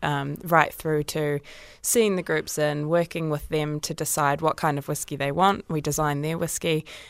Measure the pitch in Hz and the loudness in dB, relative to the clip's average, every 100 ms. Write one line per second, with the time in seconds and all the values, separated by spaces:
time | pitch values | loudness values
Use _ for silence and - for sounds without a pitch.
0 | 151 143 139 147 165 165 147 - 160 151 | -2 -2 -2 -6 2 4 4 0 0 0
1 | 151 156 147 143 - - - - - 240 | 0 -2 0 -2 -6 -20 -20 -10 0 4
2 | 214 185 165 156 156 - 147 147 151 170 | 4 4 0 -2 0 0 2 2 2 2
3 | 170 170 160 147 - 156 151 151 - 156 | 2 -2 -2 -2 -2 -2 0 -2 -6 -6
4 | 156 - 143 143 160 - 160 143 139 147 | -4 0 2 2 0 2 0 0 -2 -6
5 | - 139 139 147 190 190 - 160 147 143 | -4 -4 -2 4 4 2 -2 -4 -2 0
6 | 151 143 156 165 170 - 170 156 - - | 0 0 -2 -2 -4 -2 0 0 -2 -16
7 | - | -20